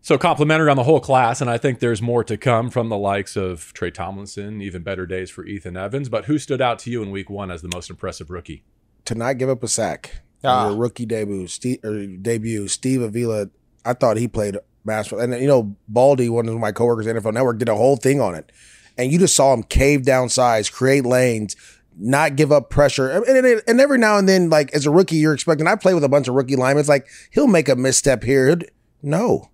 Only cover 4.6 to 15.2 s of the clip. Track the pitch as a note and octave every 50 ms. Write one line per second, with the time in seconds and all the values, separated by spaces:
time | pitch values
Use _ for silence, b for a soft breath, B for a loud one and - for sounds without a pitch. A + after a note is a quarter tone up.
4.6 | G2 G2 F2 F2+ E2 G2 G2 F#2 F#2 F2 F#2 F#2 F#2 F2 - - - - G2+ G2
5.6 | - F#2 F2 F#2 F#2+ G2+ A2 C#3 C#3+ A#2+ A#2 G#2+ G2 A2+ D3+ D3+ - - C3+ B2
6.6 | C3 B2 A#2 - - A#2+ A#2+ A#2 G#2+ G2 G2 G2 F#2 - G2+ G2+ G2+ F#2 F2+ E2+
7.6 | F2 F2 F2 F2+ - - E2+ _ - F#2 E2+ - D#2+ D2 F2+ - - - D#2 -
8.6 | _ _ _ _ _ _ _ _ _ - A#2 A2+ A#2 B2+ C#3 A#2+ C3 C3 C3 A#2+
9.6 | - A2+ - - A2 F2+ D#2 - - - - - _ _ _ _ - C3 B2+ B2+
10.6 | A#2 G#2 G2+ A2 A#2+ A#2+ - - A#2+ A2 A#2 A2 G#2+ G2+ G2+ F#2+ F2+ E2+ - -
11.6 | - B2 B2 - - A2 G#2+ G#2 G2+ G2 F#2 F#2 F#2+ A#2 A#2 A2+ G#2+ A2+ A2+ G#2+
12.6 | G2+ F#2+ - - - C3 C3 B2+ A#2+ G#2+ G#2 A#2+ A#2+ A#2 A2 G#2+ G2+ G2 _ _
13.6 | _ _ _ _ _ A#2 B2+ - C3+ A#2 A2 A2+ A#2+ A#2+ - A2+ G#2 G#2 F#2+ G2+
14.6 | _ _ _ _ _ A2 G#2+ A2 G#2 - A2+ G#2